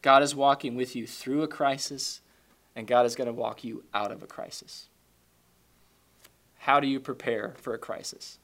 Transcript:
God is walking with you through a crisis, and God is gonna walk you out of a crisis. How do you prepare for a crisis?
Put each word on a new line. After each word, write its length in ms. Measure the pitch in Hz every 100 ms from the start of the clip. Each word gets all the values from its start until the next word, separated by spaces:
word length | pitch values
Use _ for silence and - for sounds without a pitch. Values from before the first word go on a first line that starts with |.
God 200 | 139 135
is 120 | 143
walking 400 | 139 139 139 143
with 220 | 120 123 123
you 100 | 113
through 360 | - 131 143
a 60 | 156
crisis, 720 | - 139 135 - 139 - - _ _ _ _ _
and 120 | - 110
God 200 | 123 123
is 80 |
gonna 180 | 120 120
walk 320 | 117 113 113
you 200 | 117 - -
out 160 | 104 104
of 120 | 104
a 40 | -
crisis. 640 | - - - - - - _ _ _ _ _ _ _ _ _ _ _ _ _ - _ _ _
How 220 | - 143
do 80 | 139
you 100 | 135
prepare 560 | 135 127 - 113 110 -
for 160 | 135
a 60 | 113
crisis? 600 | - - - - - -